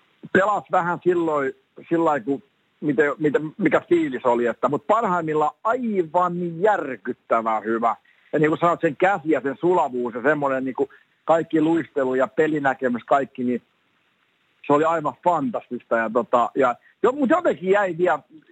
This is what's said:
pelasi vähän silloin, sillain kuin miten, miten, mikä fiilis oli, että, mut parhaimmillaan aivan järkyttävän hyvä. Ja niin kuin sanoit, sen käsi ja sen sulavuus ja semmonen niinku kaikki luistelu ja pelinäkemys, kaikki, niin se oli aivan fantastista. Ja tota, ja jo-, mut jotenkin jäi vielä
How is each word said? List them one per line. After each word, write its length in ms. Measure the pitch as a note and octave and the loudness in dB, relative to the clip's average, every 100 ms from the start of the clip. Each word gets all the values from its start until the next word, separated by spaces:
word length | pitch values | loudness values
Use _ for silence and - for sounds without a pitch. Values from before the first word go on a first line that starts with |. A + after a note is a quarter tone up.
| _ _ - | _ _ -2
pelasi 340 | F#3+ G3 A3 - | 2 2 0 -2
vähän 280 | F3+ F3 D#3+ | -2 0 -2
silloin, 500 | F3 F3 E3 D3+ C3+ - _ - - | -2 0 0 -2 -4 -8 _ -20 -4
sillain 340 | E3+ E3 C#3+ | 0 0 0
kuin 200 | A2+ C#3 - _ _ _ | -2 -6 -8 _ _ _
miten, 320 | D#3+ B2+ D3 C3+ | -2 0 0 0
miten, 340 | D3+ D3 D#3 - | 0 0 -4 -2
mikä 240 | F3 D#3 - | 0 0 2
fiilis 360 | F3 D#3 B2 B2+ | 0 2 -2 0
oli, 200 | A#2+ A#2 | 2 0
että, 240 | A2+ B2+ | -2 -2
mut 180 | C#3+ - | -2 0
parhaimmillaan 680 | G#3+ A3+ F3+ D#3+ D3+ D3+ - | 0 0 -2 -2 0 -2 -2
aivan 1000 | A3 B3+ A#3 G3+ D#3+ E3+ F3+ F3 F3 E3 | -4 -2 -2 -2 0 0 0 -2 -6 0
järkyttävän 1000 | G#3 G3 C#3+ B2 - A#2 - A#2 A2+ A2 | 2 2 -2 -8 -8 -10 -2 0 0 -2
hyvä. 320 | G#2 A2+ A2+ G#2+ _ _ _ | -2 0 0 -2 _ _ _
Ja 60 | D3 | 0
niin 100 | D3+ | 0
kuin 100 | D#3 | 2
sanoit, 220 | F3 D#3+ | 0 0
sen 140 | E3 C#3+ | -2 0
käsi 360 | F#3 G3 D3 | 0 0 0
ja 100 | C#3+ | -2
sen 160 | B2+ C3 | -2 -2
sulavuus 540 | E3+ F3+ D3 B2 A#2+ | 0 2 0 -2 -6
ja 80 | A#2+ | -2
semmonen 440 | B2+ D3+ C#3 C3 C3 | 0 0 0 -2 -4
niinku 240 | B2 C#3 - _ _ - | -4 -6 -6 _ _ 0
kaikki 360 | E3 D#3+ D#3+ | 0 2 0
luistelu 540 | D#3 E3 D3 - B2+ B2+ | 2 0 -2 -4 -2 0
ja 120 | C3 | 0
pelinäkemys, 760 | - D#3 D3+ C#3 C3 C3 A#2+ | 0 0 0 -2 -2 -2 -4
kaikki, 400 | - C#3+ C3 - | 0 0 0 -6
niin 180 | B2 B2 - _ _ _ _ _ _ _ _ _ - | -4 -4 -8 _ _ _ _ _ _ _ _ _ 0
se 60 | |
oli 100 | D3 | 2
aivan 300 | D#3+ E3 D3+ B2+ | 2 0 -4 -2
fantastista. 760 | F3 E3 C3 A#2 - B2 - A#2 | 0 0 -2 -6 -8 -12 -2 -2
Ja 120 | A2+ | 0
tota, 360 | A#2+ A2 B2 A#2 - | -2 0 2 2 2
ja 200 | B2+ A#2+ _ _ | 0 0 _ _
jo-, 80 | A3 | -2
mut 180 | C#4+ C4 | 0 2
jotenkin 400 | E4+ E4+ D3 F#3 | 2 2 -2 0
jäi 280 | G3+ F#3+ D#3+ | 2 0 0
vielä 220 | F3+ D3+ - D#3+ _ | 0 0 -6 -20 _